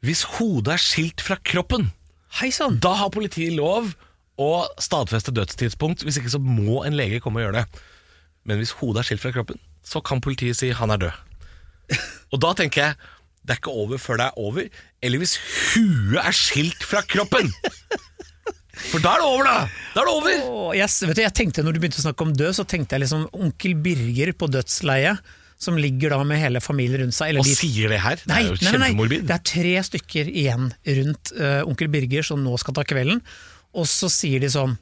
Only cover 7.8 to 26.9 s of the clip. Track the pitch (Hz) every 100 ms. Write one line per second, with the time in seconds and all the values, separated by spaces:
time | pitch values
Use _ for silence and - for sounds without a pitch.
7.8 | - - _ - _ _ - 104 117 -
8.8 | 131 107 123 107 - 127 113 - - -
9.8 | - 156 - 131 131 135 123 117 127 117
10.8 | 113 107 90 - - - - - - -
11.8 | - - - - - 139 160 180 165 147
12.8 | 147 143 - - _ _ - 123 - 127
13.8 | 104 131 - 117 123 123 104 139 202 -
14.8 | - _ 127 127 175 - - - - 226
15.8 | 220 151 101 139 170 180 - 139 160 -
16.8 | - 208 - - - 262 180 92 - -
17.8 | - 453 - _ - - - - _ -
18.8 | - 170 165 240 320 262 269 240 123 -
19.8 | - 196 320 311 302 370 254 233 180 180
20.8 | 202 - 180 160 220 - 220 143 156 165
21.8 | 165 139 151 135 160 143 156 190 190 180
22.8 | 139 135 135 156 156 180 180 - 190 165
23.8 | 156 160 117 120 156 180 165 135 123 -
24.8 | 170 135 143 202 - - - _ - 170
25.8 | 147 131 151 143 139 147 151 123 - 143
26.8 | 123